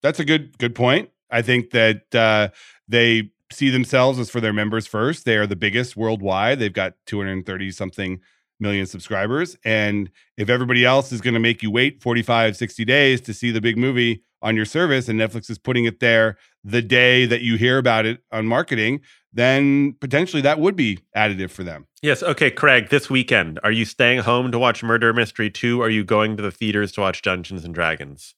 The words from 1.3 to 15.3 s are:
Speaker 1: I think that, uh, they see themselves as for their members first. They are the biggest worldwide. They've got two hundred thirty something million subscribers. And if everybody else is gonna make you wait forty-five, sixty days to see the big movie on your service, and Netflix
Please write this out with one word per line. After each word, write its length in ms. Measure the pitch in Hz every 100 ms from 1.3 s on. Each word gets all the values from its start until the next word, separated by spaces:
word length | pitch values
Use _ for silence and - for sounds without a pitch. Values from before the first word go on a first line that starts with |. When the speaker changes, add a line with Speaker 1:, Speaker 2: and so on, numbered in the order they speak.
Speaker 1:
I 120 | 117
think 300 | 117 123 117
that, 440 | 123 110 107 _ 120
uh, 340 | 113 107 104 _ - _ _
they 440 | 117 117 113 107 _ _
see 180 | - 139
themselves 500 | 127 123 131 131 127
as 100 | 117
for 100 | 120
their 140 | 110
members 340 | 104 107 131 107
first. 380 | 107 120 160 -
They 100 | 110
are 120 | 104
the 100 | 98
biggest 400 | 104 104 123 -
worldwide. 600 | 110 110 98 95 107 139
They've 120 | 107
got 220 | 90 92 - -
two 120 | 104
hundred 280 | 98 95 92
thirty 260 | 95 98
something 500 | 90 95 - 95 92 _ _ _ _
million 240 | 104 101 95
subscribers. 720 | 95 - 101 104 135 175 - -
And 440 | 110 104 104 95 _ _ -
if 120 | 104
everybody 360 | 123 123 123 123
else 260 | 135 135
is 80 | 120
gonna 200 | 113 113
make 220 | 117 117
you 80 | 110
wait 320 | 107 131 143
forty-five, 540 | 127 117 117 117 113 98
sixty 300 | 113 - 113
days 340 | 135 139 127
to 120 | -
see 180 | 107 120
the 80 | 113
big 180 | 110 113
movie 460 | 127 123 120 113 _ _
on 140 | 107 110
your 100 | 107
service, 440 | 151 175 135 120
and 100 | 110
Netflix 300 | 110